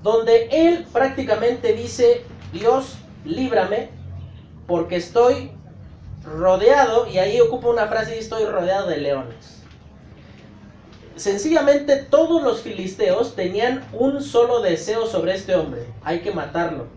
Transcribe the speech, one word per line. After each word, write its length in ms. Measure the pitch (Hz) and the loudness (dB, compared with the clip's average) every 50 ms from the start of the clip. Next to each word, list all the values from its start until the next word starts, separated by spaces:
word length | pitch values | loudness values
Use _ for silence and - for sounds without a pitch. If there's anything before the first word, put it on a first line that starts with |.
donde 460 | 160 208 226 226 226 233 226 226 226 - | 0 2 2 2 4 4 4 4 4 2
él 360 | 277 320 330 339 349 - - - | 2 4 4 4 4 2 -4 -4
prácticamente 800 | - 233 262 285 - - 190 208 214 214 226 240 240 - - 226 214 | -2 0 0 0 -2 -6 -2 -2 0 0 2 0 0 0 0 -2 0
dice: 500 | 220 240 233 - - 240 233 240 240 - - - - - - | -2 -4 -10 0 2 4 4 4 2 -2 -12 -20 -18 -16 -14
"Dios, 460 | - 175 208 226 262 269 269 - - - - - - - - | -10 0 2 2 2 2 0 -6 -14 -20 -20 -20 -20 -16 -10
líbrame, 640 | 151 170 247 262 247 226 196 185 196 208 233 - - - - - - - - - - - - - - - - - | -8 -4 -4 -2 0 0 0 0 0 -2 -4 -4 -6 -14 -18 -16 -14 -14 -14 -16 -16 -18 -20 -20 -20 -20 -20 -4
porque 300 | - 175 165 165 175 180 | -2 -2 -2 -2 -2 -4
estoy 560 | 175 170 - - 233 240 254 277 277 - - - - - - - - - - - - - - - - - | -6 -6 0 2 4 4 4 4 0 -4 -14 -16 -20 -20 -20 -20 -20 -20 -20 -20 -20 -18 -18 -18 -16 -14
rodeado", 840 | 160 156 160 175 185 185 185 208 247 285 285 269 226 226 233 220 | -12 -8 0 2 2 2 6 6 6 6 6 4 4 4 0 0
y 120 | 208 190 185 | 0 0 0
ahí 200 | 185 202 220 247 | 0 2 4 4
ocupa 300 | 233 226 254 - 233 240 | 4 4 2 -2 0 0
una 160 | 233 226 208 | 0 0 0
frase, 320 | 214 - 226 214 - 226 | 0 -2 -4 -4 -4 -8
"estoy 260 | 226 220 - 226 226 214 | -10 -10 -8 -4 -4 -2
rodeado 420 | - 208 190 175 180 190 196 190 | -2 -2 -2 0 0 -2 -2 -2
de 100 | 175 156 | -2 -4
leones". 640 | 147 143 143 139 135 127 120 113 - - - - - - - - - - - - - - - - - - - - - - - - - - - - - - - - - - - - | -4 -2 -2 -2 -4 -6 -10 -16 -18 -20 -20 -20 -20 -20 -20 -20 -20 -20 -20 -20 -20 -20 -20 -20 -20 -20 -20 -20 -20 -20 -20 -20 -20 -20 -20 -20 -20 -20 -20 -20 -20 -20 -20 -18
Sencillamente 840 | - - 202 196 202 - 311 330 302 285 285 285 285 285 285 277 | -6 -4 -4 -2 -2 0 2 2 4 4 4 4 4 4 2 0
todos 440 | 269 - - 285 302 330 320 339 320 | 0 2 2 4 4 4 4 2 2
los 200 | 285 247 220 - | 2 0 -2 -2
filisteos 760 | - 226 202 180 190 185 - - 214 180 - 220 240 - - | -6 -10 -10 -8 -8 -10 -2 0 0 2 2 0 -2 -4 -4
tenían 480 | 202 185 180 185 208 233 254 262 269 - - - | -6 -6 -4 -2 0 0 0 -2 -4 -8 -12 -4
un 260 | 220 254 277 277 277 - | 0 0 0 0 -2 -8
solo 380 | - - 233 240 240 240 233 | 0 2 2 4 4 2 0
deseo 440 | 202 180 165 151 - 202 220 226 226 | 0 0 -2 -2 -2 -4 -4 -2 -2
sobre 300 | - 196 175 160 180 196 | -2 -2 -2 -2 -2 -4
este 180 | 196 - 214 185 | -4 -2 -2 0
hombre: 320 | 170 156 139 123 117 120 - - - - | 0 0 -4 -8 -12 -12 -14 -16 -10 -6
"Hay 180 | 151 170 170 | -6 -6 -4
que 100 | 185 208 | -4 -6
matarlo 560 | 190 165 143 127 - - 170 - 156 127 117 - - | -6 -6 -8 -6 -4 -4 -4 -4 -6 -10 -12 -14 -18